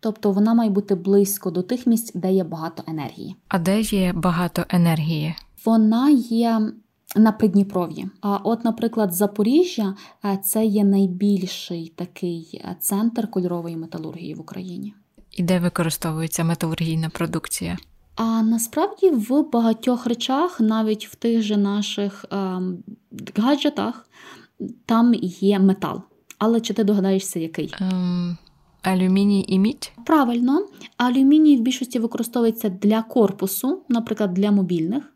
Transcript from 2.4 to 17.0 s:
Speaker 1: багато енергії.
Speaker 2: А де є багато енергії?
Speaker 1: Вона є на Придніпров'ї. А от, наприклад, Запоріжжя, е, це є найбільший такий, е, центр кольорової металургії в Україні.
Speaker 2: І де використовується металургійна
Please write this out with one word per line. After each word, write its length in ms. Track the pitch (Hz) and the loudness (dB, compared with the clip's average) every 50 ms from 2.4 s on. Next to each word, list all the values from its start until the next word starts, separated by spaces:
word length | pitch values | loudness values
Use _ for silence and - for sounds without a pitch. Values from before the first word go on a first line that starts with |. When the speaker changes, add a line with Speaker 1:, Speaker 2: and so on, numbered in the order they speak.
| 185 | 0
Speaker 1:
багато 380 | 160 170 160 156 170 165 - - | -2 -6 -8 -8 -10 -10 -10 -12
енергії. 500 | - 160 156 143 - - - - - 190 _ _ _ | -8 -8 -8 -8 -8 -10 -12 -14 -16 -16 _ _ _
Speaker 2:
А 100 | - 190 | -4 -2
де 220 | 165 175 190 220 | 0 2 0 0
є 320 | 220 214 - 202 185 180 175 | 0 0 0 0 0 0 -2
багато 520 | 165 156 180 170 170 180 170 - - 175 - | 0 0 0 0 0 -2 -2 -2 -4 -4 0
енергії? 680 | - 180 170 170 160 156 151 156 165 156 151 156 165 - - _ _ - - | 2 2 4 4 4 2 0 -2 -2 -2 -2 -4 -6 -8 -12 _ _ -8 -2
Speaker 1:
Вона 460 | 220 226 226 220 214 220 233 254 285 | 2 4 4 4 4 4 4 4 6
є 500 | 302 254 233 - 226 226 233 233 226 226 214 214 - - _ _ _ _ _ _ - | 4 4 4 0 0 0 2 2 2 0 0 -2 -4 -12 _ _ _ _ _ _ 4
на 160 | - 220 220 214 | 4 6 6 6
Придніпров'ї. 800 | 220 - 220 175 202 202 196 - 185 175 160 160 - 190 190 - _ | 4 0 2 4 4 2 2 0 -4 -4 -4 -6 -8 -10 -10 -12 _
А 160 | - 202 202 | -4 -4 -4
от, 280 | 196 202 - 233 226 233 | -2 -2 -2 -4 0 -2
наприклад, 500 | 233 220 233 - 226 226 226 214 196 170 | -4 -2 -2 -4 -4 -2 0 -2 -2 0
Запоріжжя, 800 | 175 208 202 202 - 208 214 254 311 359 349 - - 214 190 196 202 - - - _ - | 0 -2 -2 0 0 0 2 4 4 2 2 0 -4 -4 -4 -4 -8 -14 -20 -20 _ -6
е, 140 | 208 196 190 196 | -4 -4 -4 -4
це 220 | - - 220 220 | -4 -2 0 0
є 180 | 220 196 214 202 | 2 2 2 4
найбільший 1080 | 202 196 196 196 190 180 180 202 202 202 190 185 185 - - - - 180 170 165 165 _ | 4 4 4 2 2 0 0 0 0 0 0 -2 -4 -8 -10 -10 -10 -10 -10 -10 -12 _
такий, 640 | - 175 180 _ - - 180 170 165 160 165 - - - | -12 -12 -12 _ -8 -8 -6 -6 -8 -10 -14 -18 -16 -12
е, 120 | - 185 - | -14 -12 -8
центр 500 | - - 196 196 214 233 226 240 220 202 | -6 -4 -2 0 0 -2 -2 -2 -6 -4
кольорової 460 | - 190 180 180 175 175 170 170 165 | -4 -4 -4 -2 -4 -6 -8 -8 -10
металургії 580 | 160 165 165 - 170 156 156 160 170 170 156 156 | -10 -12 -12 -12 -12 -12 -12 -12 -12 -14 -14 -14
в 60 | - | -14
Україні. 540 | - - 185 185 185 185 175 - - 208 208 _ _ _ _ _ - _ | -14 -14 -14 -14 -12 -12 -12 -12 -12 -12 -14 _ _ _ _ _ -20 _
Speaker 2:
І 120 | - - 175 | -6 -4 0
де 160 | 170 185 180 | 0 2 2
використовується 880 | 170 175 - - 170 165 156 - - 170 156 156 160 160 - - 165 | 0 -2 -2 -2 -4 -4 -4 -4 -6 -6 -4 -4 -6 -6 -4 -2 -2
металургійна 640 | 165 170 165 - 165 160 - 165 160 160 160 | -2 -2 -2 -2 -4 -4 -4 -4 -4 -2 -4